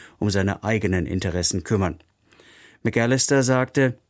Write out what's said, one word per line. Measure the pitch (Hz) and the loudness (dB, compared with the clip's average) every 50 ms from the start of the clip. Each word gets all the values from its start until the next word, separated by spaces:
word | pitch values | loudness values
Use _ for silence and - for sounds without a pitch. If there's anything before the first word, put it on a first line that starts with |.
| - - - - | -16 -16 -8 -4
um | - 104 | -2 0
seine | 95 98 95 98 98 - - | 0 0 0 0 -2 -4 -2
eigenen | 107 113 104 104 92 92 90 78 | -2 -2 0 0 0 0 0 -2
Interessen | 62 92 92 - 92 82 90 87 - - 90 82 | -2 -4 -4 -4 -2 -2 -2 -2 -2 -2 -4 -2
kümmern. | - 113 98 95 82 - - _ _ _ _ _ _ _ - - - - - - - - _ | -2 -2 0 0 -2 -4 -8 _ _ _ _ _ _ _ -20 -20 -20 -20 -20 -20 -20 -12 _
McAllister | - 117 - 120 117 120 131 131 - - 143 135 | -4 -2 0 0 2 2 2 2 2 2 2 4
sagte, | 127 127 131 127 131 127 - 139 135 127 123 - _ | 4 4 2 0 0 0 0 2 2 2 0 -4 _